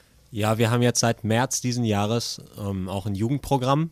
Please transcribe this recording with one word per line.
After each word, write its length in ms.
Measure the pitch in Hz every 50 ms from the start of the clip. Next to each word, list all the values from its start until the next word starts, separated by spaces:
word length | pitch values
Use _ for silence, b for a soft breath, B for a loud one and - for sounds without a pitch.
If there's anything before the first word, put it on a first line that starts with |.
| b b b b b b
Ja, 300 | - 101 107 110 113 107
wir 100 | 117 110
haben 140 | 120 120 120
jetzt 160 | 120 - -
seit 240 | - 117 113 - -
März 380 | 107 110 117 131 - - -
diesen 240 | - 127 120 123 120
Jahres, 560 | 110 104 101 104 107 117 117 - - - - - - - -
ähm, 300 | 104 98 98 95 90 -
auch 180 | 98 98 -
ein 80 | 107 98
Jugendprogramm. 760 | 95 110 120 147 135 - - 143 127 123 131 139 151 160 160